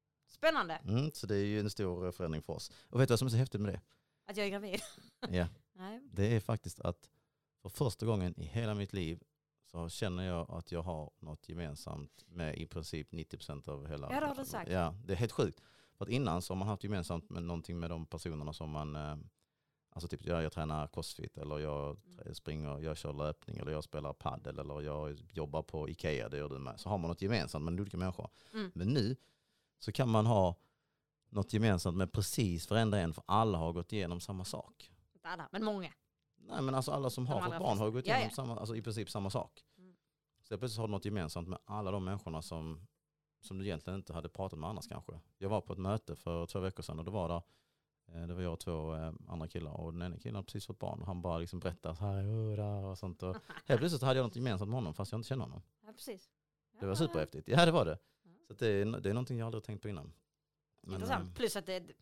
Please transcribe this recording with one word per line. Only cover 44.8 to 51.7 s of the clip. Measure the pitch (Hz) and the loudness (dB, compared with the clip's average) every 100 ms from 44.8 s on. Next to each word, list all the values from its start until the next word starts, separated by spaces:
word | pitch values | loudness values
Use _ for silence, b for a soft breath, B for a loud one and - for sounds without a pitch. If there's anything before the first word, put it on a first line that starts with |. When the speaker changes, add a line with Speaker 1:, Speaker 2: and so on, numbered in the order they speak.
| - | -8
Speaker 2:
kanske. | 78 - 80 - - | -10 -10 -14 -14 -4
Jag | 98 | 0
var | 104 | 0
på | - | 0
ett | 87 | -2
möte | 95 107 - 76 | 2 2 0 -6
för | 85 85 85 | -2 -2 0
två | 98 | 0
veckor | 92 - | -2 -2
sedan | - 78 | -6 -4
och | 85 | -2
då | |
var | 104 85 | 0 0
där, | 85 - b b b b _ _ 82 | 0 -4 b b b b _ _ -8
eh, | 85 | -6
det | |
var | 87 | -2
jag | 87 | -2
och | 82 | -2
två, | - 80 80 80 | -2 -2 -2 -2
eh, | 80 78 - | -4 -6 -8
andra | 85 80 | -6 -4
killar, | 85 78 | -6 -6
och | 76 82 | -6 -6
den | 85 | -4
ena | 87 82 | -6 -6
killen | 117 104 | -6 -6
hade | 92 | -6
precis | 104 - | -6 -6
fått | - | -6
barn | 92 - | -6 -4
och | 82 | -4
han | 90 | -2
bara | 90 82 | 0 0
liksom | 85 90 | -2 -4
berättade | 90 | -4